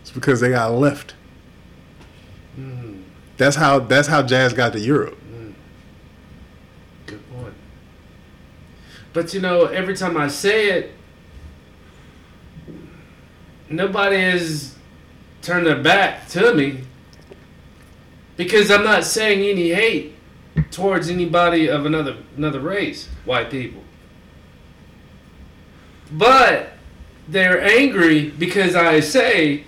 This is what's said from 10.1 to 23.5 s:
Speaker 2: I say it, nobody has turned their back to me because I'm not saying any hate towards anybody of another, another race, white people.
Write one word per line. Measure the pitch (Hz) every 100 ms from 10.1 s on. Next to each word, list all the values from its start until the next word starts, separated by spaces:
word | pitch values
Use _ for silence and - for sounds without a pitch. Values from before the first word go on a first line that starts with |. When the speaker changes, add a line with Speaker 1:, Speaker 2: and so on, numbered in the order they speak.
| 160
Speaker 2:
I | 143
say | - 202 220 208
it, | 175 - - - - - - - - - - - - - - - - - - - - - - - - - - - - -
nobody | 160 196 202 196 196
has | 185 180 160 151 127 - - - - - - -
turned | - 175 165
their | 135
back | 147 196 185 - -
to | 170 226
me | 160 139 131 - - - - - - - - - - - - - - - -
because | 175 214 190
I'm | 202
not | 214 196
saying | 160 220 214 196 202
any | 196 170
hate | 180 226 175 - - - - - - -
towards | 170 196 185 156
anybody | 180 170 170 170 170 156
of | 147 147
another, | 156 139 110 - 131
another | 151 135
race, | 151 196 165 - - - -
white | 123
people. | 113